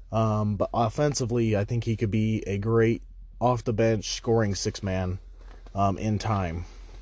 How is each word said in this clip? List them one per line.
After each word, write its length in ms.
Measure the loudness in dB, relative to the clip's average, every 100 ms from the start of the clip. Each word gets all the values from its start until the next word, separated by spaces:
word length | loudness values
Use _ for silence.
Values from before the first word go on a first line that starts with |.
| -4
Um, 420 | 0 2 2 0
but 160 | 0 -2
offensively, 840 | 0 0 0 0 0 0 0 2 2
I 80 |
think 200 | 0 -2
he 120 | -2 0
could 160 | 0
be 320 | 2 2 0 -2
a 100 | -2
great 460 | 2 4 4 2 -4 -18 -18 -2
off-the-bench 680 | 0 2 0 2 4 2 -2
scoring 440 | -4 2 2 2
six-man, 640 | 0 -4 -4 -2 0 -2 -4 -8 -20 -20 -18 -8
um, 240 | 0 0 0
in 200 | 0 0
time. 460 | 0 0 0 -4 -8 -14 -18 -18